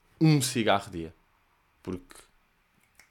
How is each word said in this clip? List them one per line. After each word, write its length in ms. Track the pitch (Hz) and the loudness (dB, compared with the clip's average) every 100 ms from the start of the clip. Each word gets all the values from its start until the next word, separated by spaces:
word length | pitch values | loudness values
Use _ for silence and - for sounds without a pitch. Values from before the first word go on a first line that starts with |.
| _ - | _ 0
um 200 | 160 147 | 4 4
cigarro 480 | 131 123 104 101 - | 0 -2 0 0 0
dia. 240 | 90 80 - _ _ _ _ _ _ | -12 -12 -16 _ _ _ _ _ _
Porque 320 | - 92 - - - _ _ _ _ _ _ _ - | -10 -10 -12 -20 -20 _ _ _ _ _ _ _ -20